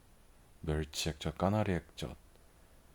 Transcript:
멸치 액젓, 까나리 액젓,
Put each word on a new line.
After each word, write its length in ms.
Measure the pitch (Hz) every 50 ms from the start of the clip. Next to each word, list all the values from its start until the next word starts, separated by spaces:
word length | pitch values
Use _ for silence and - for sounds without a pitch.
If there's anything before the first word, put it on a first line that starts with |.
| - - - - - - - - - - - -
멸치 480 | - 78 76 76 78 76 - - - 82
액젓, 280 | 76 - - 80 78 -
까나리 360 | 90 95 101 107 104 101 92
액젓, 420 | 82 - - - - - - - - - - - - - - - - - - - - - - -